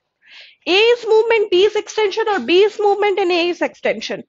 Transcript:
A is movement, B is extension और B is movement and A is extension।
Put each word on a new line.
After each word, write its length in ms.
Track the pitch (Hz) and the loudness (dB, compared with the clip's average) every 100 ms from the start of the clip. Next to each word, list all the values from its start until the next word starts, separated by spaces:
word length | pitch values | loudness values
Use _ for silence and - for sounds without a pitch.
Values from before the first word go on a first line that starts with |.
| _ _ _ - - _ - | _ _ _ -20 -20 _ -2
A 100 | 381 466 | 2 2
is 120 | 480 453 | 2 2
movement, 440 | 440 453 453 415 | 2 2 0 2
B 80 | 359 415 | 2 2
is 100 | 415 | 0
extension 520 | 415 - 415 415 440 | -6 -4 -2 -2 -2
और 100 | 392 | -2
B 180 | 233 359 | 0 2
is 100 | 415 - | 2 2
movement 380 | 415 403 403 349 | 0 0 0 0
and 140 | 349 | -2
A 100 | 349 349 | -2 -2
is 100 | 339 | -4
extension। 600 | 294 - 220 208 - 208 | -6 -4 -6 -6 -8 -12